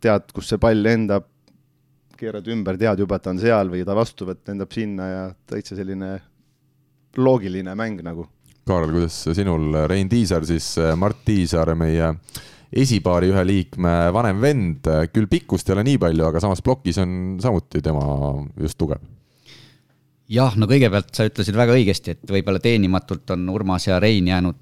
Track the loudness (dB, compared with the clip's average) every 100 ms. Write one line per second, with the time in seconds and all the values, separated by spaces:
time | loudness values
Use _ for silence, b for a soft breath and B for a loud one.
0 | 0 0 0 -12 -4 0 2 4 2 2
1 | 2 -2 -4 _ _ _ _ _ _ _
2 | _ -14 -10 -10 -6 -4 -4 -2 0 0
3 | 0 -2 -4 -2 2 2 2 -2 -2 -2
4 | -2 -4 -10 -10 -10 -10 -8 -6 -6 -6
5 | -8 -8 -10 -12 -12 -10 -10 -10 -8 -8
6 | -8 -10 -14 _ _ _ _ _ _ _
7 | _ 0 2 2 0 -6 -8 -6 -8 -8
8 | -10 -10 -12 _ _ _ -2 0 2 2
9 | 0 -2 -4 -2 0 0 0 0 2 0
10 | 0 0 2 0 0 -2 -2 -2 0 2
11 | 0 -2 -2 0 2 0 0 0 0 0
12 | 0 -4 B B B B B 0 2 2
13 | 2 2 2 2 2 0 -2 -2 0 2
14 | 2 2 0 0 0 0 -2 -2 0 0
15 | 0 0 0 0 0 -4 0 0 2 2
16 | 2 2 2 0 0 0 0 -2 -2 -2
17 | -2 -4 -6 -4 -2 -2 -2 -4 -2 -2
18 | 0 -2 -2 -4 -8 -6 -6 -4 -4 -4
19 | -8 -20 b b b b b b b b
20 | _ _ -2 2 4 4 4 6 4 2
21 | -2 0 0 0 -2 2 4 4 4 0
22 | -4 -10 -4 -2 0 0 2 2 2 0
23 | -2 -8 -6 -6 -4 -4 0 0 2 2
24 | 4 2 2 2 0 -4